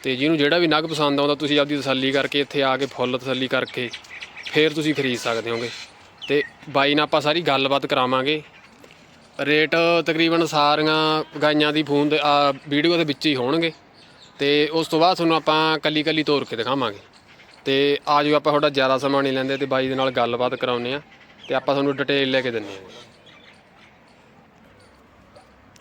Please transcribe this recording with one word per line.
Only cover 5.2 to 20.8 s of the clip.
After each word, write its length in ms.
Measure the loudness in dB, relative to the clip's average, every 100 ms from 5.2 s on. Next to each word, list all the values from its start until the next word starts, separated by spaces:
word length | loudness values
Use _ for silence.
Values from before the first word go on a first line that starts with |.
| -4 -4 -4
ਹੋਗੇ। 180 | -6 -6 -10 -18 -20 -20 -18 -2
ਤੇ 160 | -2 -2 -12 -4
ਬਾਈ 260 | 0 2 2
ਨਾਲ 80 |
ਆਪਾਂ 180 | 2 0
ਸਾਰੀ 200 | 2 0
ਗੱਲਬਾਤ 440 | 0 0 2 0 0
ਕਰਾਵਾਂਗੇ। 580 | 0 0 0 0 -4 -6 -20 -20 -20 -20 -20 -20 -20 -18 -6
ਰੇਟ 360 | 0 2 2 2 2 2 0
ਤਕਰੀਬਨ 400 | 0 2 2 0
ਸਾਰੀਆਂ 920 | 2 2 2 2 2 2 0 -4 0
ਗਾਈਆਂ 340 | 0 2 2
ਦੀ 100 | 0
ਫੋਨ 260 | 0 0 2
ਦੇ, 100 | 0
ਆ, 320 | 2 2 2 -2 -4
ਵੀਡੀਓ 300 | 0 2 0
ਦੇ 60 |
ਵਿੱਚ 220 | 0 -2 -2
ਹੀ 100 | -2
ਹੋਣਗੇ 380 | 0 0 -2 -6 -20 -20 -20 -20 -20 -4
ਤੇ 300 | 0 2 2
ਉਸ 160 | 0 0
ਤੋਂ 120 | 2
ਬਾਅਦ 180 | 4 4
ਤੁਹਾਨੂੰ 200 | 2 2
ਆਪਾਂ 420 | 2 2 2 0
ਕੱਲੀ 240 | 0 -2
ਕੱਲੀ 200 | 0 -2
ਤੋਰ 220 | 0 -2 -2
ਕੇ 100 | -6
ਦਿਖਾਵਾਂਗੇ। 440 | -4 -2 -2 -6 -18 -20 -20 -20 -20 -10 -2
ਤੇ 340 | 0 2 0 2
ਆ 160 | 2
ਜਾਓ, 120 | 4 2
ਆਪਾਂ 160 | 2
ਤੁਹਾਡਾ 180 | 2 2
ਜ਼ਿਆਦਾ 280 | 2 2 2
ਸਮਾਂ 260 | 2 0
ਨਹੀਂ 100 | 0
ਲੈਂਦੇ 240 | -2 -2 -4
ਤੇ 80 | -2
ਬਾਈ 220 | 0 0
ਦੇ 80 | 0
ਨਾਲ 160 | -2
ਗੱਲਬਾਤ 440 | 0 -2 0 -2 -2
ਕਰਾਉਂਦੇ 380 | -2 -2